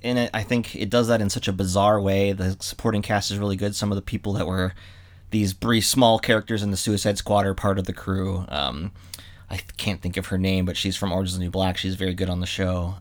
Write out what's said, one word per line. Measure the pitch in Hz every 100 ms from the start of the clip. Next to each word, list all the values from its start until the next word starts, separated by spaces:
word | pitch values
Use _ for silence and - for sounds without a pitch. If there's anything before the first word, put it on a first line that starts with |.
and | 120 123 120
I | 110
think | 95 120 - -
it | 104
does | 120 117
that | 117
in | 101
such | - -
a |
bizarre | 95 95 98 104 107
way. | 98 98 101
The | 95 92 95
supporting | - - 113 104
cast | - 104 -
is | 101
really | 101 95
good. | 101 101
Some | 104
of | 98
the |
people | - 107 101
that | 98 85
were | 92 92 - - - - - -
these | 110 98
brief, | 95 113 113
small | - 135 117 110
characters | - 110 - 110
in | 101
the | 95
Suicide | 117 104 104 101
Squad | - 104
are | 98
part | 95 104 98
of |
the | 95
crew. | - - 95 95 90 -
Um, | 71 67 69 90 - - - - - -
I | 90
th-, | - -
can't | 110 92
think | 90 95
of | -
her | 92
name, | 95 92
but | 90 87
she's | 98 -
from | 98
Orange | 92 92
is | 92
the |
New | 90
Black. | 95 92 90
She's | 95 95
very | 95
good | 90 92
on | 90
the | 90
show. | - 92 90 87 95